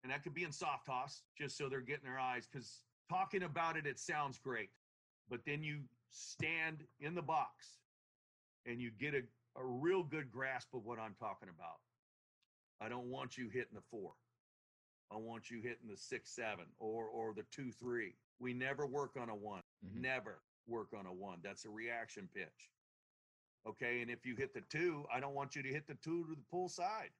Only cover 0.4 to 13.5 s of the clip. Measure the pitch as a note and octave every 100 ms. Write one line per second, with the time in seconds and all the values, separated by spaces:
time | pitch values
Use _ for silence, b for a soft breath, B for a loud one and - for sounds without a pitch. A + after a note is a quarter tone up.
0.4 | F3 C#3+ E3 C#3+ - B2+ C#3 - - -
1.4 | C#3+ - C#3+ C3+ B2 C#3+ C3+ C3 C3 B2
2.4 | A#2 C#3+ A2 - _ _ _ F3+ F#3+ G3+
3.4 | F3 D3+ E3 D#3+ D3 B2+ - D#3 C#3+ B2+
4.4 | C3 A#2 G2+ _ _ _ _ _ _ B2
5.4 | C#3+ D3 D#3 D3 B2+ _ _ - - -
6.4 | D#3+ E3 D#3+ D#3 - _ D3 F3 D#3 D#3
7.4 | A2+ - - - _ _ _ _ _ _
8.4 | _ _ B2 A#2+ A#2+ G#2+ C#3+ C#3+ A#2+ _
9.4 | _ - C3 B2 D#3 F#3+ D#3+ D#3 C3+ A2
10.4 | C3+ B2+ - B2+ G#2+ A#2 A2 F#2 A2 -
11.4 | G2+ E2 E2+ D#2+ _ _ _ _ _ _
12.4 | _ _ _ _ A2 B2 B2 C3 B2+ -
13.4 | A#2